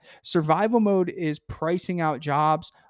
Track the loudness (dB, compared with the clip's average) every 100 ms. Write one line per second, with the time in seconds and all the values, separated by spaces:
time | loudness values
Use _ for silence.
0 | -20 -16 -2 0 2 2 4 2 2 2
1 | 0 -2 -4 -6 -10 -6 -4 -4 -4 -2
2 | -2 -2 -2 0 2 0 -4 _